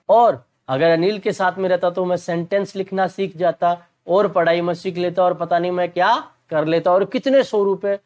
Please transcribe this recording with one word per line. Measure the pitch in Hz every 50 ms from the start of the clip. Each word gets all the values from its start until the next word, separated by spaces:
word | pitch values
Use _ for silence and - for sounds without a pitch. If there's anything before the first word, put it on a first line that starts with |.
| _ -
और | 190 226 240 220 160 123 - _ _ _ _ -
अगर | 131 135 156 165
अनिल | 165 160 170 190 214 202
के | 190 220
साथ | 190 - 190 180 175 190
में | 190 185
रहता | 180 175 185 180
तो | 175 185 185
मैं | 180 180 170
सेंटेंस | - - 170 170 170 170 - 202 196 190 -
लिखना | 196 190 190 190 190 190 180
सीख | 185 - 196 190 160 156
जाता | 180 170 165 - - 175 175 175 - _ _ _ _ -
और | 170 196 208 196
पढ़ाई | 170 185 170 165 165 175
में | 175 175 175
सीख | 170 - 190 175 175
लेता | 175 180 175 185 185
और | 180 175
पता | 165 170 165 180 170
नहीं | 170 180
मैं | 180 180 180 170
क्या | 175 175 175 202 233 294 - - _ _ _ _
कर | 165 156 147
लेता | 151 160 165 156 190
और | 180 190 196
कितने | 190 - 254 - 269 262 277 233
सौ | - - 214 202
रुपए | 196 196 180 - 202 202 202 -